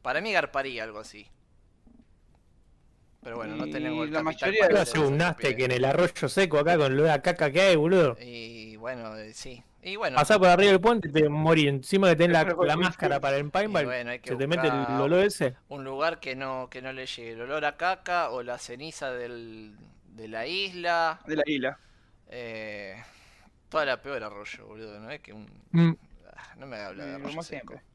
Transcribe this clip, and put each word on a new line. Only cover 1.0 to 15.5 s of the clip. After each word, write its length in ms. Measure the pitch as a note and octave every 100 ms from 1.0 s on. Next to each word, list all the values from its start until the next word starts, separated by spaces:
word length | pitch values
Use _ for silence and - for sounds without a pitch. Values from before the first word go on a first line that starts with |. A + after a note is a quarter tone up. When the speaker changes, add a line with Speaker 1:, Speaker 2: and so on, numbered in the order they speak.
| G#2+ G#2 G#2 _ _ _ _ _ _ - _ _ _ _ _ _ _ _ _ _ _ _
Speaker 1:
Pero 160 | B2+ A#2
bueno, 180 | A2 D3+
no 100 | C3
Speaker 2:
Y 40 |
Speaker 1:
tenemos 340 | C3+ D#3 D#3 D3+
el 60 |
Speaker 2:
la 80 | D#3+
Speaker 1:
capital 280 | D#3+ D#3+ F3+
Speaker 2:
mayoría 80 | G#3+
Speaker 1:
para 120 | F#3+
Speaker 3:
Yo 40 | G#3
Speaker 2:
de 60 |
Speaker 1:
hacer 140 | E3+ D#3+
Speaker 3:
hacer 100 | C#3+
un 80 | C#3+
Speaker 1:
esa 100 | F3
Speaker 3:
Nasty 180 | D#3 C#3+
Speaker 1:
estupidez. 180 | A#2+ B2+
Speaker 3:
en 20 | B2
el 80 | C3+
arroyo 440 | D#3+ F3 - C#3
seco 280 | - F#3+ D3+
acá 180 | D3+ E3+
con 200 | C#3 C3+
lo 60 |
de 180 | D#3+ C#3+
caca 300 | F3+ F3 D3+
que 100 | D3
hay, 140 | G3 E3
boludo. 400 | D#3 F#3 D3 A2+
Speaker 1:
Y 560 | B2 A#2+ A2+ A#2 A2 G#2+
bueno, 400 | A#2 B2+ A2+ G#2+
eh, 180 | G#2+
sí. 300 | G#2+ C3 A#2+ _ _
Y 140 | F#3 G3+
bueno. 200 | F#3 C3
Speaker 3:
Pasá 200 | D3 G#3
por 100 | F#3
arriba 220 | F3 G3+
del 100 | F#3
puente 260 | G#3+ A#3 D#3
y 40 |
te 180 | D3+ D3+
morís. 380 | D3 D#3 D#3+ C#3+
Encima 420 | C#3 - F#3+ F#3+
que 60 | D#3+
tenés 160 | E3+
la, 100 | E3+ D#3
Speaker 2:
Pero 180 | E3+ E3+
Speaker 3:
la 80 |
Speaker 2:
sí. 60 | D#3+
Speaker 3:
máscara 400 | F3+ - D#3 C#3+
para 160 | C#3 C#3
el 120 | D3
paintball, 340 | F#3 G#3+ F#3
Speaker 1:
Y 20 | C3+
bueno, 260 | B2 A#2+
hay 80 | B2
que 100 | -
Speaker 3:
se 40 | B2+
te 120 | C#3
mete 200 | E3+ D#3+
el 60 |
Speaker 1:
buscar 280 | B2+ A#2+ A#2+
Speaker 3:
olor 180 | C#3 F3+ G3+
ese. 300 | - C3+